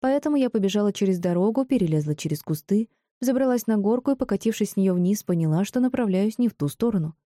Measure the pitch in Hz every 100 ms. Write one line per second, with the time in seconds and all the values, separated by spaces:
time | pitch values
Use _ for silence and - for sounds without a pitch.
0 | 262 277 294 294 254 226 196 202 208 202
1 | 196 185 175 175 196 226 262 254 180 156
2 | 151 151 160 151 - 156 - 202 226 _
3 | _ _ 247 254 262 247 - 214 196 240
4 | 269 277 254 202 220 220 208 - 190 180
5 | 180 208 - 175 160 156 202 254 254 254
6 | 233 185 208 - 240 - 147 - 233 214
7 | 156 -